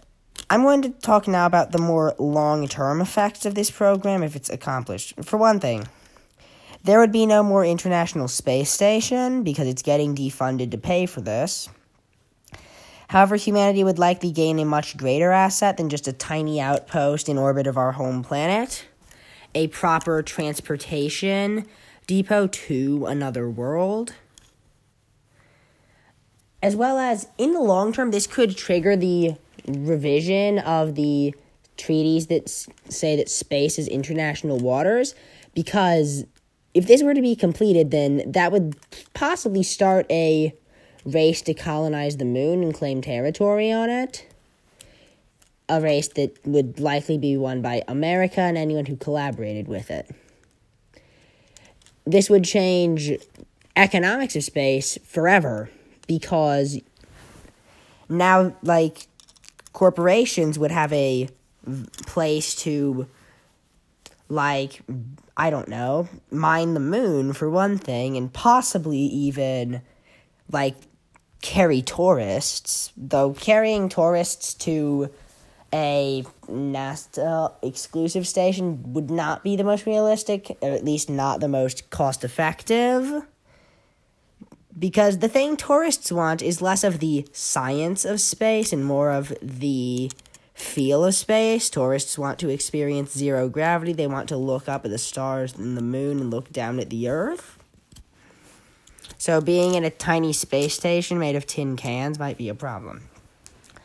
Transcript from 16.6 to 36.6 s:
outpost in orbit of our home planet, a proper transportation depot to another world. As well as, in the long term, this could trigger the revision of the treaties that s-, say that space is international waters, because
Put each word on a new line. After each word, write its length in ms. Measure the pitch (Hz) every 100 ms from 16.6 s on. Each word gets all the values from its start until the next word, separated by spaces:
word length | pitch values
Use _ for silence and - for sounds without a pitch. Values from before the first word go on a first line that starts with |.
outpost 680 | 135 143 - 160 143 147 -
in 100 | 139
orbit 280 | 135 139 139
of 120 | 131
our 140 | 127
home 300 | 131 131 127
planet, 640 | 123 143 160 208 254 - - _ _ - - - -
a 140 | 156 160
proper 540 | - 175 160 170 160
transportation 1400 | 151 - 151 143 - 147 - 147 147 - 196 196 202 214 214 - - - -
depot 420 | 190 190 208 190
to 580 | - - 131 135 143 123
another 420 | 143 135 123 120
world. 640 | 117 127 160 190 214 233 - _ _ _ _ _ _ _ _ _ _ _ _ _ _ _ _ _ _ _ _ _ _ _ _
As 120 | 202
well 240 | 208 254 269
as, 300 | 254 214 - -
in 140 | 269
the 80 | 339
long 320 | 226 185 214
term, 180 | 226 247
this 160 | 202 -
could 300 | - 226 190
trigger 400 | - 175 175 196
the 400 | 180 175 165 151 _ - -
revision 920 | 139 147 156 143 143 170 196 202 202
of 380 | 160 165 160 147
the 380 | 147 143 143 143 _ _ _ -
treaties 500 | - 156 160 160 160
that 180 | 165
s-, 240 | - - - - -
say 280 | - 156 147
that 140 | -
space 480 | - - 143 147 156
is 80 | 151
international 720 | 135 139 160 156 147 151 131
waters, 560 | 123 127 180 240 269 - - - -
because 680 | 165 165 202 180 165 147 143 - _ _ _